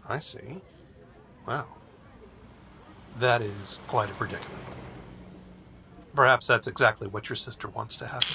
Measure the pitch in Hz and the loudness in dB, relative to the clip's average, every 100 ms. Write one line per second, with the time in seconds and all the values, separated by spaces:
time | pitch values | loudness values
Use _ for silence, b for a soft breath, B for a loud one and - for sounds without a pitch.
0 | - 117 160 - 104 156 - - - - | -4 -6 -4 -8 -10 -14 -16 -20 -20 -20
1 | - - - - - 123 - - - - | -20 -20 -20 -18 -6 -6 -6 -14 -20 -20
2 | - - - - - - - - - - | -20 -20 -20 -20 -20 -20 -20 -20 -20 -20
3 | - - 123 120 110 101 98 - - 123 | -18 0 4 4 2 -8 -8 -8 -4 -2
4 | 104 98 98 - - - - - - - | -2 -2 -6 -6 -10 -14 -14 -14 -14 -16
5 | - - - - - - - - - - | -18 -18 -18 -20 -20 -20 -20 -20 -20 -20
6 | - 143 131 127 - 120 110 - 123 107 | -16 6 8 8 6 2 2 4 4 4
7 | 104 101 104 120 - 117 - - 110 - | -4 -8 -6 -4 -4 -6 -12 -8 -6 -6
8 | 113 107 - | -6 -2 -2